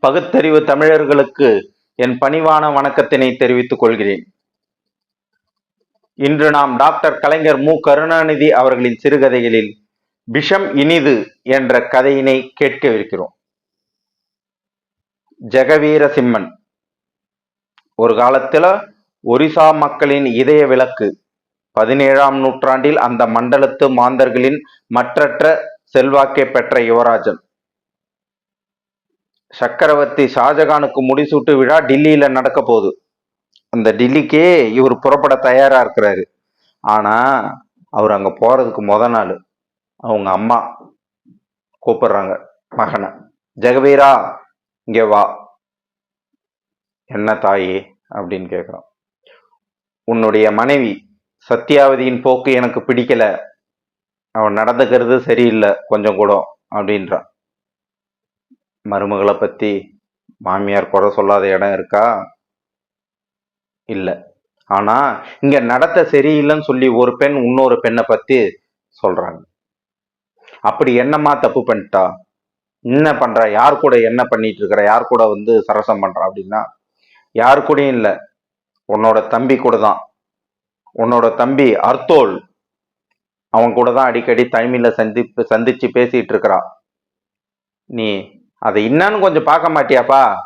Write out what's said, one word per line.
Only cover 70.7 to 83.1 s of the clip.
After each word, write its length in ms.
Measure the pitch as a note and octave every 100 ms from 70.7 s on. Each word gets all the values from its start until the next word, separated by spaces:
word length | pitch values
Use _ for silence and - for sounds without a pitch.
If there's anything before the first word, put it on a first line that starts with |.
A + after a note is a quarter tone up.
| - C3+
என்னம்மா 400 | A#2+ B2+ D3+ D3
தப்பு 300 | C#3+ - C3+ A#2
பண்ணிட்டா? 480 | G#2+ F#2 G2 F#2 - _ _ _ _ _ _
என்ன 320 | B2 C3 D#3
பண்றா? 400 | C#3 B2 A#2 A2+
யார் 260 | G#2 C3 C#3+
கூட 220 | C#3+ B2
என்ன 240 | A2+ A#2+
பண்ணிட்டு 340 | B2 A2+ A2 G2+
இருக்கிற? 260 | G2+ A#2
யார் 200 | G2+ A2
கூட 220 | A#2+ A#2+ A2
வந்து 360 | G#2 G#2+ A2+
சரசம் 400 | - A#2 G#2+ G#2
பண்றா?" 260 | G2 F2+ F#2
அப்படின்னா, 360 | G2 F#2+ G#2+ A2 _ _ _ _ _ _
"யார் 340 | - A#2+ C#3+ -
கூடயும் 220 | D3 C#3
இல்ல, 300 | B2+ G#2+ F#2+ - _ _ _ _ _ _
உன்னோட 340 | G#2+ A2+ A2+ G#2
தம்பி 300 | A#2 B2+ C3
கூட 200 | B2 A2+
தான். 360 | G#2 - - _ _ _ _ _ _ _ _ -
உன்னோட 360 | A2+ A#2+ A#2
தம்பி 420 | A2+ B2 C3+ C3+ G#2
அர்த்தோல், 720 | A2 C3 - D3+ A#2+ - _ _ _ _ _ _ _